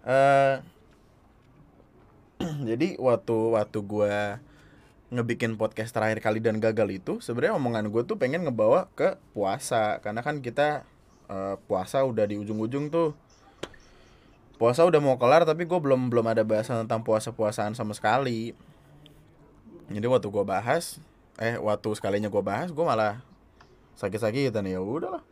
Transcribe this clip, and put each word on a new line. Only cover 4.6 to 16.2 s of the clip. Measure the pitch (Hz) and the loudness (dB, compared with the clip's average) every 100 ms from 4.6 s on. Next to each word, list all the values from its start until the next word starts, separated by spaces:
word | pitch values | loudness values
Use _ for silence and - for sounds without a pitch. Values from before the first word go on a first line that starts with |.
| - - - _ _ | -20 -20 -20 _ _
ngebikin | 123 117 117 117 110 | -4 -2 -2 -2 -2
podcast | - - 113 113 | -4 -4 -4 0
terakhir | 110 107 | 0 0
kali | 110 110 | -2 0
dan | 117 110 | 0 2
gagal | 110 110 104 95 | 0 2 0 -2
itu, | 95 220 | -6 -6
sebenarnya | - 120 160 202 | -6 -2 0 0
omongan | 123 113 107 | 0 -2 -2
gua | 110 | -2
tuh | 120 214 | -2 -2
pengen | 127 160 | -2 0
ngebawa | 165 117 107 160 185 | -2 2 4 4 2
ke | - 165 - - | 0 0 -2 -12
puasa. | 110 98 107 - 117 107 - | -4 -2 -2 -2 0 0 -2
Karena | 104 110 | -6 -6
kan | 147 147 | -6 -6
kita, | 120 113 147 147 - _ _ _ - | -6 0 0 0 -10 _ _ _ -12
eh, | 98 98 98 | -8 -6 -6
puasa | - 95 95 - | -2 -2 0 0
udah | 135 113 101 | 0 2 0
di | 104 | 0
ujung-ujung | 104 107 113 139 147 | -4 -4 -2 -4 -2
tuh. | 165 160 151 _ _ - _ - - - - - - - _ _ - | 0 -2 -4 _ _ -20 _ -16 -16 -20 -20 -20 -20 -20 _ _ 2
Puasa | 117 127 | 2 6
udah | 170 156 | 6 6
mau | 143 127 | 4 4
kelar, | 123 156 160 | 6 6 6
tapi | 156 | 0
gua | 175 180 | 0 0
belum, | 143 127 127 | 2 2 2
belum | 117 | 2